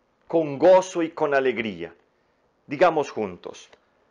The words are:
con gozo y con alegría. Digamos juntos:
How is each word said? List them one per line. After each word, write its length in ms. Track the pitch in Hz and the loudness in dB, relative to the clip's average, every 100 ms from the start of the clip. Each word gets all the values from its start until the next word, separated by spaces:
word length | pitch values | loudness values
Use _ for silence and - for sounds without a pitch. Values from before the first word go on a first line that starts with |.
| _ _ - | _ _ -4
con 300 | 165 151 135 | -2 -2 2
gozo 460 | 170 185 180 175 | 6 6 4 -4
y 80 | 160 | -6
con 240 | - 151 139 | -4 -2 0
alegría. 580 | 131 113 113 87 82 - _ _ _ _ _ _ - | 0 -2 -6 -8 -12 -16 _ _ _ _ _ _ -12
Digamos 460 | 147 180 156 139 | 0 0 0 -4
juntos: 580 | 113 101 87 - - - _ _ _ _ | -6 -10 -10 -18 -20 -20 _ _ _ _